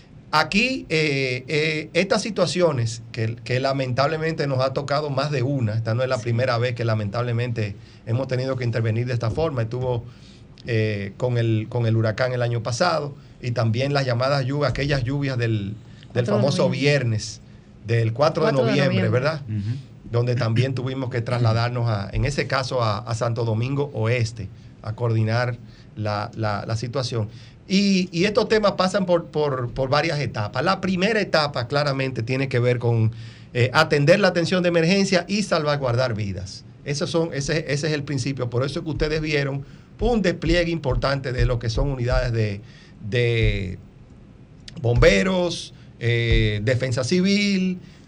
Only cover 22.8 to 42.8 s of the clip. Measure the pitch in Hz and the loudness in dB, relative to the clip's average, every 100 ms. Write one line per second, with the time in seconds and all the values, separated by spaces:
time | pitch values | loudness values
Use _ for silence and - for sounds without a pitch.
22.8 | 110 104 113 113 120 117 113 110 127 139 | 0 -2 -4 -2 -2 0 0 0 0 -2
23.8 | 139 113 110 123 113 - 92 - - - | -2 -2 0 0 0 -4 -12 -14 -20 -12
24.8 | 107 110 120 113 110 117 123 120 - - | -10 -4 0 2 2 0 0 -4 -12 -20
25.8 | - - 107 104 104 113 107 101 - 113 | -18 -6 -4 -4 -6 -4 -2 -2 -4 -4
26.8 | 123 135 117 117 107 - - - - 190 | -4 -4 -4 -4 -6 -8 -20 -20 -2 2
27.8 | 202 190 180 170 202 214 214 220 202 - | 4 2 0 0 2 2 2 4 4 2
28.8 | 185 202 180 170 160 156 147 131 120 117 | 0 2 2 0 0 -2 -2 -2 -4 -4
29.8 | 131 143 165 147 143 123 104 127 165 190 | 0 2 2 -2 -4 -4 -4 -2 0 0
30.8 | 180 185 196 220 190 165 147 143 117 143 | 0 0 2 0 2 2 0 -2 -2 0
31.8 | 147 135 131 127 113 131 135 127 123 123 | 0 0 -2 -4 -2 -2 0 2 2 2
32.8 | 120 117 110 - - - - 123 120 156 | 2 2 2 0 -12 -18 -6 0 2 4
33.8 | 156 151 143 202 190 180 165 185 175 170 | 4 4 6 6 6 2 0 2 2 4
34.8 | 160 196 196 180 170 202 202 170 147 147 | 4 4 4 0 0 -2 0 0 0 0
35.8 | 131 120 127 104 101 90 92 - - - | 0 0 0 -2 -4 -6 -10 -14 -18 -14
36.8 | - 147 170 165 165 139 139 160 147 143 | -8 -4 -2 0 0 -2 -2 -2 -2 -2
37.8 | 156 151 147 139 143 135 120 123 139 170 | -2 -2 -2 -4 -4 -4 -2 -2 -2 -4
38.8 | 156 139 156 156 156 147 143 139 - - | -6 -2 0 0 0 0 0 -4 -8 -18
39.8 | - - 214 233 180 175 160 175 170 165 | -20 -2 2 2 2 0 2 2 2 0
40.8 | 131 120 135 139 135 123 120 120 117 117 | 0 0 0 -2 -2 0 0 2 -2 0
41.8 | 139 131 120 127 123 113 107 101 - - | 0 0 0 2 2 0 0 -2 -10 -20